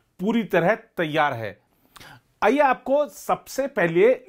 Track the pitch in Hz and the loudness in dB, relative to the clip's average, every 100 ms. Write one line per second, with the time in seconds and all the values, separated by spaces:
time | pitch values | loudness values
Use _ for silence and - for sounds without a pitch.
0 | _ _ 190 233 190 185 170 220 - - | _ _ -2 -2 0 0 2 0 -4 -8
1 | 160 151 147 120 110 92 _ _ _ - | -4 0 0 -2 -10 -12 _ _ _ -20
2 | - - _ _ 202 269 277 247 - 277 | -20 -20 _ _ 0 2 2 0 0 -2
3 | 294 - - 180 - - 269 220 170 165 | -2 -6 -6 -6 -6 -8 -6 0 0 4
4 | 220 247 | 4 2